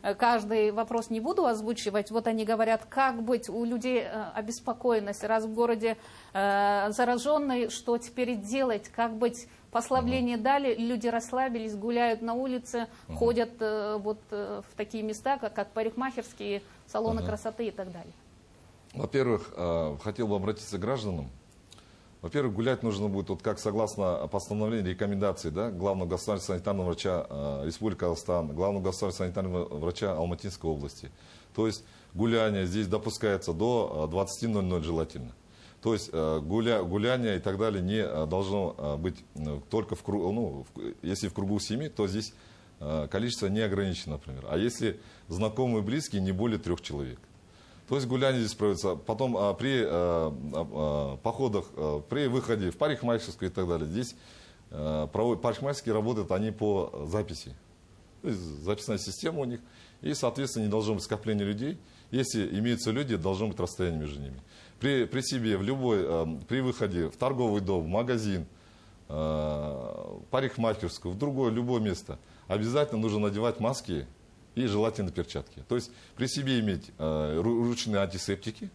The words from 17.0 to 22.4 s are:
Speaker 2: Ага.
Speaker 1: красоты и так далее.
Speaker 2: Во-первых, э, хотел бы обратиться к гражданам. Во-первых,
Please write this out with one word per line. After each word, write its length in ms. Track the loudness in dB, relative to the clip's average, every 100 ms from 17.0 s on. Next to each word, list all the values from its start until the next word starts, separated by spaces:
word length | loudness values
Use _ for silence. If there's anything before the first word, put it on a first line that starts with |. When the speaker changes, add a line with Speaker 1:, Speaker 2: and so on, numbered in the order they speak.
| 0 0
Speaker 2:
Ага. 80 | -2
Speaker 1:
красоты 400 | -2 -4 -4 -6
и 40 |
так 200 | -4 -10
далее. 220 | -10 -16 -20 -20 -20 -20 -20 -20 -20 -14
Speaker 2:
Во-первых, 600 | -6 0 2 4 2 0 -2
э, 420 | 2 2 2 -2
хотел 240 | -6 -2 2
бы 80 | 2
обратиться 420 | 2 -2 -4 -4
к 40 |
гражданам. 480 | -2 -2 -2 -4 -6 -12 -20 -20 -20 -20 -20 -20 -20 -12
Во-первых, 320 | -4 0